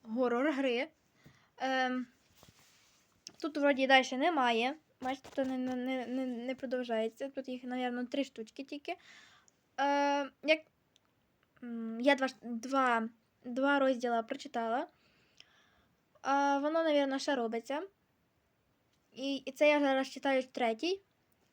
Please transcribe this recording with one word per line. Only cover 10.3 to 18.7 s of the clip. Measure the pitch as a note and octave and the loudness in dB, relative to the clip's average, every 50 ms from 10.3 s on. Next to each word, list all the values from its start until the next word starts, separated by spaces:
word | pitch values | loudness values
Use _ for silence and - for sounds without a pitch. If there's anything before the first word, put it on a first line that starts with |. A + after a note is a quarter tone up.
| - _ - | -10 _ 0
як, | D4 D#4+ D#4 - _ _ _ _ _ _ _ _ _ _ _ _ _ _ _ _ _ _ _ B3 | 0 0 0 0 _ _ _ _ _ _ _ _ _ _ _ _ _ _ _ _ _ _ _ -12
м, | A#3+ A#3 A#3 A3+ A3+ A3+ A#3 | -10 -10 -8 -8 -8 -6 0
я | B3 C#4+ C#4+ | 2 2 4
два, | C4+ C4+ B3+ - - - | 4 0 -4 -4 -10 -10
два, | A#3 A#3+ A3+ A3+ B3+ C4+ C4+ C4 B3 A#3+ A3+ A3+ A#3 - _ _ _ _ _ - | -10 -8 -8 -6 -2 0 2 4 4 2 2 0 -4 -8 _ _ _ _ _ -12
два | B3 A#3+ B3+ C4+ C#4 C#4+ C#4 | -8 -4 0 2 2 4 4
розділа | C4+ C4 C4 A#3 B3 A#3+ A#3+ A3+ A3 | 4 2 2 0 0 0 0 0 -2
прочитала. | A3 C4+ C#4 - C#4 - A#3+ A3+ A3+ A3+ C4 E4 E4+ _ _ _ _ _ _ _ _ _ _ - _ _ _ _ _ _ _ _ _ _ _ _ _ _ _ | -4 -8 -10 -10 -8 -6 -4 -2 -2 -2 -2 -2 -6 _ _ _ _ _ _ _ _ _ _ -20 _ _ _ _ _ _ _ _ _ _ _ _ _ _ _
А | - C4 C#4 C#4 C#4 C#4+ C#4 C#4 | -2 0 2 2 2 2 2 2
воно, | C#4 D4+ D#4+ E4 E4 | 0 0 0 2 2
навірно, | D#4+ D4 C#4+ C#4 C4+ C4+ C4+ | 4 4 4 2 2 0 -2
ще | - D4+ C#4+ | 0 0 0
робиться. | B3+ A#3 A3 A#3 A#3 A#3 - C#4 D#4 F#4+ - _ _ _ _ _ _ _ _ _ _ _ _ _ _ _ _ | 0 0 -2 -4 -6 -6 -6 -6 -6 -6 -10 _ _ _ _ _ _ _ _ _ _ _ _ _ _ _ _